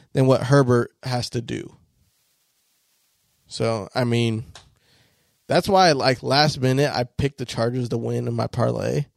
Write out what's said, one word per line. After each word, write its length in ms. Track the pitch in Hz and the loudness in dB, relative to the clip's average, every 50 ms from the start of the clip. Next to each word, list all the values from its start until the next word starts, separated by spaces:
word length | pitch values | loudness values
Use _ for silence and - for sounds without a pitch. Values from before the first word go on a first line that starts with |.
| _ _ - | _ _ 0
than 120 | 139 131 | 2 4
what 160 | 131 131 113 127 | 4 4 2 4
Herbert 480 | 120 143 143 135 123 123 120 117 - - _ | 4 4 6 6 6 4 2 2 -2 -8 _
has 280 | - 127 127 123 117 - | -8 -6 -6 -6 -6 -6
to 100 | - 120 | -6 -8
do. 340 | 117 - 117 101 - - - _ _ _ _ _ _ _ _ _ _ _ _ _ _ _ _ _ _ _ _ _ _ _ _ _ _ _ _ _ _ _ _ _ _ | -6 -6 -8 -8 -8 -12 -18 _ _ _ _ _ _ _ _ _ _ _ _ _ _ _ _ _ _ _ _ _ _ _ _ _ _ _ _ _ _ _ _ _ _
So, 420 | _ - - 117 113 113 110 92 - - | _ -8 -4 -4 -2 -2 -4 -6 -6 -4
I 100 | 127 127 | -4 -2
mean, 400 | 120 117 117 117 117 110 110 127 - - - - _ _ _ _ _ _ _ _ _ _ _ _ _ _ _ _ | 0 0 0 0 0 -2 -4 -8 -12 -18 -20 -20 _ _ _ _ _ _ _ _ _ _ _ _ _ _ _ _
that's 220 | - - 180 180 208 | -2 0 0 2 2
why, 240 | 196 185 185 170 | 4 4 4 4
like, 300 | 147 131 110 131 127 - | 4 2 2 0 0 0
last 380 | - 123 131 143 151 151 - 143 | -2 0 2 2 2 2 0 0
minute, 320 | 127 127 131 135 147 139 - | 0 0 2 2 0 0 0
I 100 | 127 123 | -2 -4
picked 340 | - _ - 139 139 - - | -4 _ -4 -4 -4 -4 -6
the 80 | 127 | -10
Chargers 420 | - - - 113 120 123 127 120 117 | -8 -4 -2 -2 -2 -2 -4 -4 -4
to 80 | 123 117 | -4 -4
win 300 | 117 117 120 120 120 120 | -4 -4 -4 -4 -4 -4
in 60 | 117 | -2
my 120 | 117 117 | -4 -4
parlay. 600 | - - 120 120 120 120 110 101 117 120 139 143 - _ | -4 -2 -2 0 0 0 -2 -2 -2 -2 -2 -4 -6 _